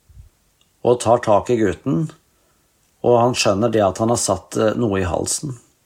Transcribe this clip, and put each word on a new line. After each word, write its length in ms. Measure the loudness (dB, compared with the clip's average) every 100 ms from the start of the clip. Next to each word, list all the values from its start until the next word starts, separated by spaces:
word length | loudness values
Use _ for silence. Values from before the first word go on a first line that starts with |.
| _ -20 -20 _ _ _ _ _
og 160 | 0 2
tar 200 | 2 0
tak 320 | 2 0 2
i 60 | 0
gutten, 480 | 0 -2 -4 -2 -4 -10 _ _ _ _ _ _ _ _
og 160 | 2 4
han 160 | 4 2
skjønner 320 | 0 0 0
det 140 | 2 0
at 140 | 0
han 100 | -2
har 80 | 0
satt, 400 | -2 -4 -4 -2
eh, 160 | -2
noe 240 | 0 -2 -2
i 80 | -2
halsen. 480 | -2 -4 -6 -8 -12 _ _